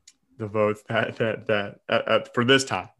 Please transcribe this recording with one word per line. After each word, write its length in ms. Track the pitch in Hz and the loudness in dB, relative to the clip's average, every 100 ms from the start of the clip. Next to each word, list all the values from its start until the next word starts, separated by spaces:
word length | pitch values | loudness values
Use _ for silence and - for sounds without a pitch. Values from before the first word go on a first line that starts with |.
| - _ _ - | -20 _ _ -12
the 100 | 107 | -6
votes 360 | 107 104 107 - | 0 0 -2 -2
that, 260 | 113 113 - | -2 -2 -2
that, 300 | 113 104 107 | -4 -4 -2
that, 340 | 104 101 - - | -2 -4 -10 -2
uh, 40 | 113 - | -2 2
uh, 180 | 107 - | 0 0
for 100 | - | -2
this 200 | 120 135 | 4 2
time. 260 | 135 95 - | 2 -6 -8